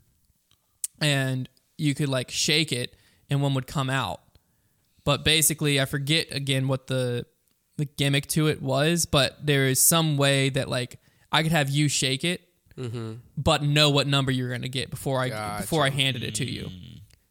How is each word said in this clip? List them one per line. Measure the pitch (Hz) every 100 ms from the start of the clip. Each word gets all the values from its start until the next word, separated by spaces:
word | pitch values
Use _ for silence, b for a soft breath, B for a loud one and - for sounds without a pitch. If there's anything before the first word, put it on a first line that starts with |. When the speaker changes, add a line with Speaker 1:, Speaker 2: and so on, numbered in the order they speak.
| _ _ _ _ _ _ _ _ - -
Speaker 1:
and | 151 139 131 131 123 _ _ -
you | 151
could, | 135 147
like, | 131 123
shake | - - 156 156
it | 123 123 _ b b b
and | 143
one | 139
would | 135 127
come | 160 131
out. | 135 107 85 _ _ _ _ _ _ _ _
But | - 143
basically, | 151 156 151 160 147 139
I | 135
forget | 147 139 160 -
again | 135 139 135 131
what | 135 -
the, | 131 127 120 - _ _ _ _ -
the | 151
gimmick | - 143 139 143
to | - 156
it | -
was, | 139 131 151 170 -
but | 156 131 - 147
there | 139 135
is | 131
some | - 170 160 143
way | 139 139 135
that, | 131 127
like, | 127 123 - b b b
I | 147
could | 160
have | 160 139
you | 139 151
shake | - 135 131
it, | 170 175 _ _ _ -
Speaker 2:
Mm-hmm. | 123 120 113 113 - -
Speaker 1:
but | 143 151
know | 147 147 151
what | 143 139
number | 139 135
you're | 127 127
gonna | 123 127
get | 127 -
before | 139 - 131
I, | 127
Speaker 2:
Gotcha. | 107 104 104
Speaker 1:
before | 101 165
I | 135
handed | 135 135 127
it | - -
to | 127
you. | - -
Speaker 3:
Mm. | 92 87 - - _ _